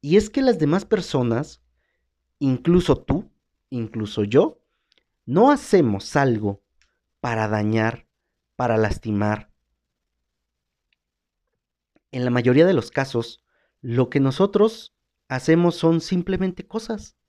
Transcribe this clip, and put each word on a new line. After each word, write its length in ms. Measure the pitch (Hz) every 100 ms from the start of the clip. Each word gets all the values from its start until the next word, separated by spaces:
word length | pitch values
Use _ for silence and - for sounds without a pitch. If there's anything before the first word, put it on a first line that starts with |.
Y 160 | 143 190
es 140 | 208
que 100 | -
las 160 | 262 190
demás 260 | 147 175
personas, 760 | 196 208 - 143 123 113 151 - _ _ _ _ _ _ _ _
incluso 580 | 139 127 - 175 175 139
tú, 320 | - 160 - _ _ _ _
incluso 540 | 123 113 113 104 -
yo, 400 | 104 131 190 - _ _ _ _ _ _
no 280 | - 147 254
hacemos 640 | 285 - 190 131 98 - 147
algo 480 | 139 110 104 101 _ _ _ _ _ _
para 280 | 123 113 107
dañar, 600 | 107 107 110 110 - _ _ _ _ _ -
para 220 | 123 110
lastimar. 760 | 107 - 113 101 104 107 - _ _ _ _ _ _ _ _ _ _ _ _ _ _ _ _ _ _ _ _ _ _ _ _ _ _
En 140 | 127 123
la 60 |
mayoría 340 | 123 120 127 175
de 80 |
los 160 | 160 -
casos, 560 | - 135 117 117 - _ _ _ _
lo 300 | 123 120 120
que 100 | 139
nosotros 760 | 135 131 196 190 214 220 - _ _ _ _
hacemos 480 | 127 - 165 175 165
son 260 | 165 165
simplemente 640 | - 185 170 185 185 180 -
cosas. 500 | 220 220 208 - _